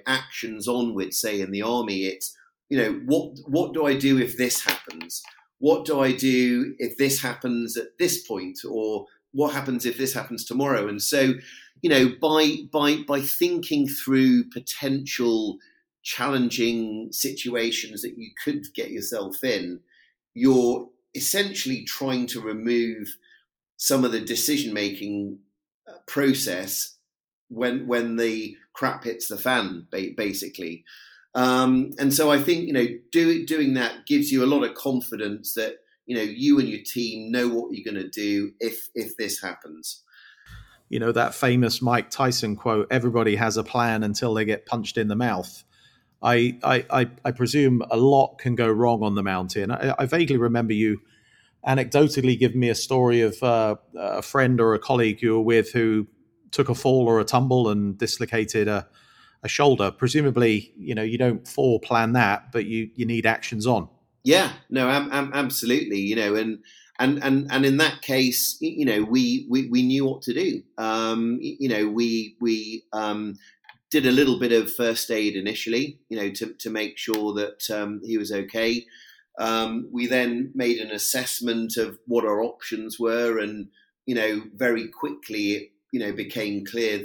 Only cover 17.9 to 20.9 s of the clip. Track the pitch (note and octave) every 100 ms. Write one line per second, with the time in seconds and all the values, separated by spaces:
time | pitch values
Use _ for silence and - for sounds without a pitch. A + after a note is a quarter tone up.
17.9 | G#2 A#2 A#2+ A2 - D3 D3 D3 - A2
18.9 | G#2+ G#2 A2+ G2 - C3 G#2 F2+ F2+ _
19.9 | _ _ _ _ A#2 C3 B2+ A#2+ A#2+ -